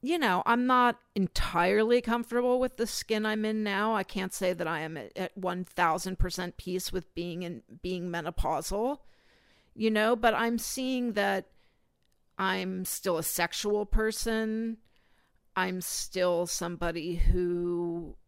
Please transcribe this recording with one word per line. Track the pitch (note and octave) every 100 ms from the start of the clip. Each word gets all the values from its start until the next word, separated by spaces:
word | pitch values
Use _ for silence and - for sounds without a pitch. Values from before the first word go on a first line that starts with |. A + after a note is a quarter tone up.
You | B3+ E4+
know, | A#3+ F3+ -
I'm | A#3 B3
not | B3+ B3 A#3 _ -
entirely | F#3+ - - E3+ F3+ G3+ A3 A#3+
comfortable | A#3+ A#3 A#3 A#3+ B3 B3
with | B3 -
the | A3+
skin | - - A3 G#3+
I'm | G#3+ G#3+
in | G#3+
now. | G#3+ G3 G#3+ A3
I |
can't | F#3+ G3+ F#3
say | - F#3
that | F3 E3
I | D#3+
am | D#3+ D#3+
at, | G#2 -
at | F#3 -
one | F#3 F3+ F3+
thousand | - F3 D#3+ F3+ F#3
percent | F3+ - F3 -
peace | - F3+ -
with | F#3 - -
being | E3+ E3+
in, | F3 D3 - A2+
being | - F3+ F3
menopausal, | E3+ D#3+ E3 B2+ D3+ C3 G3+ A#3+ C#4+ - _ _ _ _ _ _ -
you | A3
know, | G#3+ G#3+ A#3
but | A#3 A3
I'm | A#3 A#3
seeing | - - B3+ C4 A#3+
that | G#3 G3+ F#3+ - _ _ _ _ _ _ _ _ -
I'm | F#3+ F#3+ F#3 F#3 F#3
still | - F#3+ E3
a |
sexual | D#3+ - E3+ - G#3 G#3 G#3
person. | A3 A3 G#3+ A3+ A3 A3 A3 A3+ A3+ _ _ _ _ _ _ _ -
I'm | F#3 F#3
still | F3 - - F#3+ F3+ E3+ F3
somebody | - F3 F3 F3 E3 E3 F3
who | - F3+ F3 F3 F3 F3 F3 E3+ E3 -